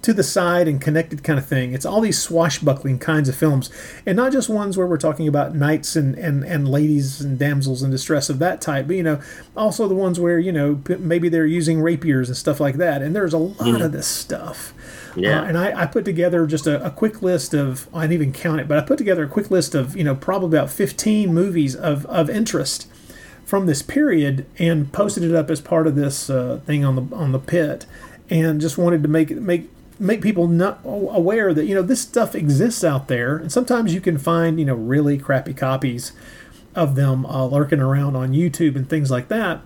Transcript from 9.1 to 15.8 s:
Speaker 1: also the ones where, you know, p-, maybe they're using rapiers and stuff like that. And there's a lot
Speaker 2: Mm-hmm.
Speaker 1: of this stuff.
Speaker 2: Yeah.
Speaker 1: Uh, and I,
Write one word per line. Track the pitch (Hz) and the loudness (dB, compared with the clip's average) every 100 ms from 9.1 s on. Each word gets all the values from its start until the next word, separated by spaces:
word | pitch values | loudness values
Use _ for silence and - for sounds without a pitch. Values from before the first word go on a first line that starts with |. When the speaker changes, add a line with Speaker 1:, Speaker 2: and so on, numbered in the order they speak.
| 147 - - - - | -2 -6 -20 -16 -2
Speaker 1:
also | 214 - 208 | -2 0 0
the | |
ones | 190 190 175 | 0 0 0
where, | 175 170 | 2 2
you | 185 | 2
know, | 160 143 147 | 0 0 0
p-, | 139 185 | -2 -4
maybe | 165 170 170 | 0 0 2
they're | 165 156 | 2 2
using | 170 156 160 | 2 2 2
rapiers | 160 160 165 135 123 | 2 0 2 0 0
and | 123 | -2
stuff | - 143 | -2 0
like | 143 139 | 0 2
that. | 170 143 | 0 0
And | 143 202 | -2 0
there's | 180 | 0
a | 160 | 0
lot | 170 202 | -2 0
Speaker 2:
Mm-hmm. | - 226 | 2 2
Speaker 1:
of | 165 | 0
this | 143 - | -2 -6
stuff. | - - - - - - - - - - - | -6 -6 -8 -8 -12 -16 -18 -20 -18 -12 -2
Speaker 2:
Yeah. | 101 - | 2 2
Speaker 1:
Uh, | 196 | 0
and | 165 | 0
I, | 190 - | 0 -2